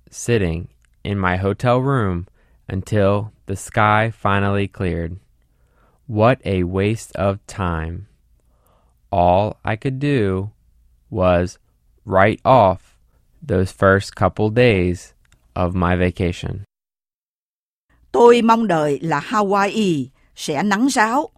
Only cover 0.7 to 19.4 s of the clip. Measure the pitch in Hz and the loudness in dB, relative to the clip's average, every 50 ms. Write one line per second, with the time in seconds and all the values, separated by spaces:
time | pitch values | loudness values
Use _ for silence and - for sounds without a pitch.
0.7 | _ _ _ _ _ _ - 104 101 101 92 90 90 90 98 98 104 - - 123 | _ _ _ _ _ _ -8 -6 -4 -2 0 0 0 0 -2 -2 -2 -2 0 0
1.7 | 120 127 127 139 139 127 107 95 90 87 92 - _ _ _ _ _ _ _ - | 0 0 0 0 -2 0 -2 -2 -4 -4 -8 -12 _ _ _ _ _ _ _ -8
2.7 | 95 95 - - 107 107 98 98 101 104 104 107 - _ _ - 98 - - - | -8 -8 -6 -2 0 2 2 2 2 0 -4 -8 -14 _ _ -10 -10 -10 -10 -6
3.7 | - 113 107 107 107 107 110 113 107 _ - 101 98 101 101 101 101 101 101 95 | -2 0 2 2 2 2 0 -2 -4 _ -2 -2 0 0 0 0 -2 -2 -4 -4
4.7 | - - 98 90 85 85 85 85 92 95 _ _ _ _ _ _ _ _ _ _ | -6 -6 -4 -4 -4 -4 -6 -8 -10 -14 _ _ _ _ _ _ _ _ _ _
5.7 | _ _ _ _ _ _ _ - 110 104 110 120 135 - - - 98 92 90 87 | _ _ _ _ _ _ _ -6 0 2 2 2 2 0 -2 -4 -2 -2 -2 -2
6.7 | 92 95 98 104 113 113 - - - - 95 101 98 101 _ - - - 95 87 | -2 -2 -2 -2 -2 -4 -8 -10 -6 -4 -2 -2 -2 -4 _ -12 -8 -4 -4 -2
7.7 | 85 80 78 80 87 92 101 - _ _ _ _ _ _ _ _ _ _ _ _ | -2 -4 -6 -8 -10 -12 -14 -18 _ _ _ _ _ _ _ _ _ _ _ _
8.7 | _ _ _ _ _ _ _ - 101 90 87 90 90 95 107 107 - _ - - | _ _ _ _ _ _ _ -4 0 2 4 4 4 2 2 -2 -4 _ -6 -6
9.7 | 110 110 - 139 135 131 143 147 143 127 104 98 92 92 98 107 - _ _ _ | -6 -4 -6 -6 -6 -4 -2 0 0 0 0 0 -2 -4 -6 -8 -12 _ _ _
10.7 | _ _ _ _ _ _ _ - - 101 90 90 90 87 90 92 - _ _ _ | _ _ _ _ _ _ _ -8 -4 0 2 2 4 2 0 -2 -6 _ _ _
11.7 | _ _ _ _ _ _ - 101 95 92 98 110 - - - - 131 123 104 92 | _ _ _ _ _ _ -6 0 2 4 4 2 2 0 2 4 4 6 6 4
12.7 | 92 95 _ _ _ _ _ _ _ _ _ _ _ - - - 101 95 92 90 | 2 -2 _ _ _ _ _ _ _ _ _ _ _ -14 -6 -2 -2 0 -2 -2
13.7 | - - 101 95 98 98 - - - - 104 90 - - 107 107 107 123 123 123 | -2 2 4 4 4 4 0 -4 -4 -2 -2 -2 0 0 -4 -4 -2 0 0 2
14.7 | 104 92 87 90 87 - - - _ _ _ _ _ _ _ _ - 90 90 87 | 2 2 2 0 -2 -4 -8 -18 _ _ _ _ _ _ _ _ -6 -4 -2 -2
15.7 | 92 92 90 85 90 90 90 90 - - 95 87 90 - - 92 95 98 104 - | -2 -2 0 0 0 0 0 -2 -2 -2 -4 -4 -4 -6 -8 -10 -10 -10 -14 -18
16.7 | _ _ _ _ _ _ _ _ _ _ _ _ _ _ _ _ _ _ _ _ | _ _ _ _ _ _ _ _ _ _ _ _ _ _ _ _ _ _ _ _
17.7 | _ _ _ _ _ _ _ _ - 392 233 240 240 240 220 226 226 226 233 202 | _ _ _ _ _ _ _ _ 2 6 6 8 8 6 6 4 2 2 2 0
18.7 | 170 160 151 151 143 - - 165 151 143 - - 247 214 | 0 0 0 0 -2 -4 -4 -2 -4 -4 -4 -2 -2 0